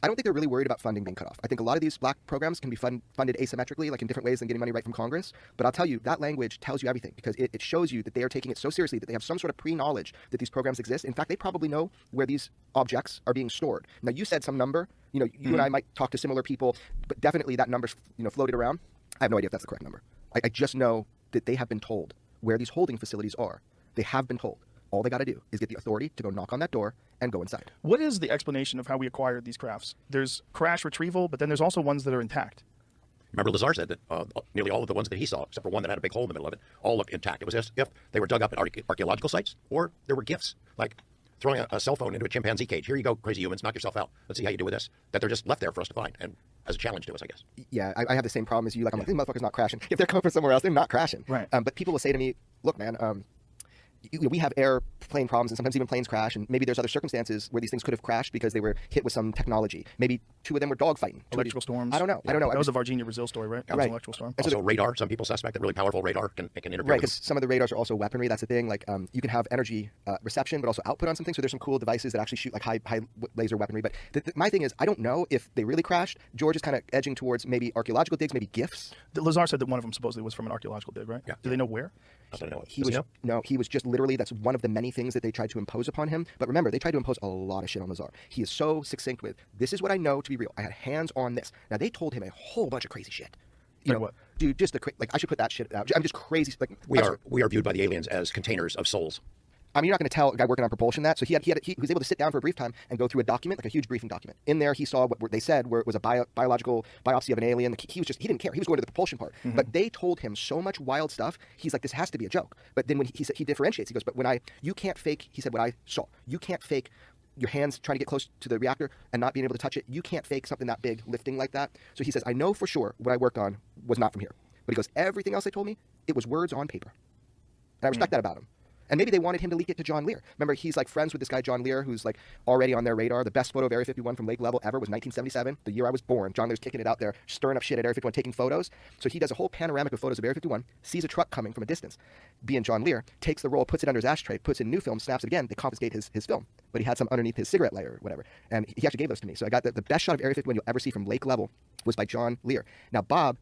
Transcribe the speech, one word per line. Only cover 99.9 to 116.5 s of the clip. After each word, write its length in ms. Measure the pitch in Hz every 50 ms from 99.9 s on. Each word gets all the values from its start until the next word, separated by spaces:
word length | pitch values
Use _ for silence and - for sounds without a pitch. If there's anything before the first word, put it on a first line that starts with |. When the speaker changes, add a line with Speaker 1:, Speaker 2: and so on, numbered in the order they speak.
Speaker 1:
not 80 | 196 175
gonna 80 | 160 135
tell 220 | - 160 147 135
a 60 | - 120
guy 80 | 127
working 160 | 123 127 127 120
on 60 | 113
propulsion 320 | - 98 117 120 120 156
that. 160 | 147 156 160 -
So 80 | 127
he 80 | 107 165
had, 100 | 147 -
he 60 | 170
had, 100 | 165 180
he 120 | - - 185
was 140 | - 143 143
able 100 | 175 175
to 60 | 151
sit 100 | - 190
down 160 | - 147 156
for 60 | 147 143
a 20 |
brief 140 | - - -
time 160 | - 135 120 120 - - -
and 100 | 123 113
go 100 | 123 123
through 120 | - 131
a 40 | 117
document, 340 | 110 113 123 - 170 196 -
like 80 | -
a 20 | 110
huge 180 | - 156 135 113
briefing 200 | 127 110 117 107
document. 300 | 95 87 - - - _ -
In 120 | - 151 160
there, 140 | 147 143
he 140 | 139 - 147
saw 180 | - - 131 127
what 160 | 123 117 -
were, 80 | 113 113
they 100 | 110 110
said 280 | - - 160 139 120
were, 160 | 123 117 117 107
was 80 | 113 104
a 60 | 107
bio-, 240 | - 113 120 123 123 - -
biological 520 | 117 127 127 123 120 120 123 120 113 - - - - -
biopsy 260 | 127 131 127 - -
of 60 | 123
an 80 | 110 117
alien. 280 | 117 120 123 123 123
Like, 100 | 113 -
he, 60 | - -
he 100 | - 175
was 60 | 160
just, 160 | - 123 -
he 40 | 135
didn't 140 | - 202 120
care. 140 | - 190 -
He 40 | 151
was 80 | 196
going 120 | - 160 -
to 20 |
the 60 | -
propulsion 320 | - - - 185 - - 113
part. 160 | - - - - -
Speaker 2:
Mm-hmm. 100 | 120 113
Speaker 1:
But 200 | 131 139 113 107
they 160 | - 208 233
told 300 | - - - 180 170 -
him 140 | - 113 104
so 280 | - - - 139 160
much 180 | 185 196 196 -
wild 300 | 143 127 131 147 156 151
stuff. 240 | - - 110 165 - - - - - -
He's 160 | - 156 -
like, 80 | 131
"This 100 | - 135
has 180 | - 135 180 -
to 40 | -
be 80 | - 110
a 60 | -
joke." 260 | - - - - - - - - -
But 140 | 135 127 127
then 80 | 147
when 100 | 139 135
he, 60 | 123 -
he 60 | -
said, 140 | 147 - -
he 80 | - -
differentiates, 460 | 127 147 - 139 196 214 - 104 -
he 20 |
goes, 100 | 117 120
"But 140 | - - -
when 100 | 123 127
I, 140 | 123 127 120 - - - -
you 100 | - 156
can't 240 | 190 - - 190 170
fake," 320 | - - 160 151 - - -
he 120 | - -
said, 100 | 131 135
"what 80 | 117 113
I 140 | 117 120 120 - -
saw. 220 | - - 123 - - _ - -
You 120 | 123 127 180
can't 240 | - -